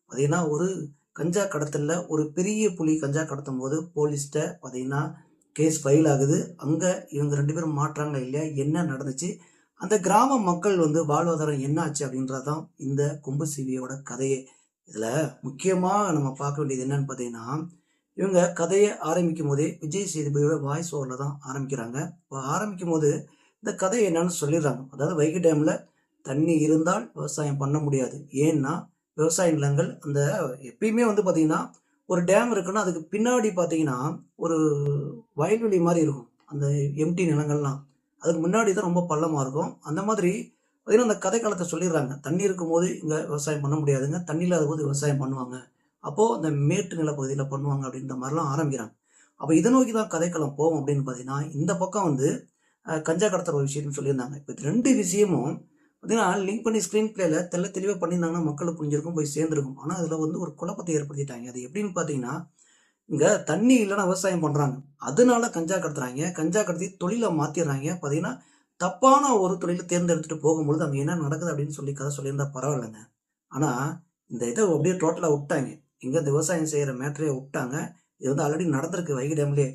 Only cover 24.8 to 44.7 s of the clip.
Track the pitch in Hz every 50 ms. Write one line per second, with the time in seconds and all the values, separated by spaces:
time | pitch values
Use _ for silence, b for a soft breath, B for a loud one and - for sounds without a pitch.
24.8 | - - - 135 143 165 185 151 147 160 156 185 175 165 156 147 151 160 - -
25.8 | - - _ _ _ _ _ _ - 143 135 143 160 170 165 151 147 156 160 156
26.8 | 160 175 190 214 233 - - 156 151 147 - - 151 143 139 139 139 139 147 156
27.8 | 147 143 139 131 127 120 - - - - - 135 147 160 160 143 131 143 160 175
28.8 | - - _ _ _ _ _ - 151 165 165 - 185 170 156 143 143 143 143 147
29.8 | 170 190 247 - - 151 139 143 143 143 143 208 165 135 123 - - 123 - _
30.8 | 202 220 214 233 240 226 202 202 196 185 165 160 160 156 160 - - - b b
31.8 | b b b b _ - 180 180 175 175 190 214 240 247 226 196 180 180 190 220
32.8 | 202 185 170 165 160 - - 214 220 240 254 247 214 214 185 180 175 165 165 160
33.8 | 156 143 123 123 131 156 175 - - _ _ - 175 165 165 160 156 151 147 143
34.8 | 143 143 143 139 139 - - - - _ _ 143 151 180 214 226 233 220 196 180
35.8 | 165 170 175 170 156 143 139 - - - _ _ _ - 151 143 143 139 143 147
36.8 | 143 143 139 147 156 170 175 180 185 165 147 147 151 147 147 147 147 139 139 -
37.8 | - _ _ _ _ _ _ _ - 165 170 165 160 175 190 226 226 208 185 202
38.8 | 196 175 175 175 175 165 156 147 165 165 151 143 131 131 135 151 175 - - -
39.8 | - 147 147 180 196 208 220 202 175 175 185 233 240 - _ _ _ _ _ _
40.8 | _ - 202 226 247 220 208 - - 190 214 233 226 214 202 180 175 - 196 160
41.8 | 175 180 160 151 135 120 143 - - 139 160 185 202 196 190 180 170 160 165 170
42.8 | 180 185 - - - 151 156 156 - - 147 147 143 156 151 147 139 139 147 156
43.8 | 143 143 139 131 131 143 160 180 175 - 151 160 180 175 180 165 151 143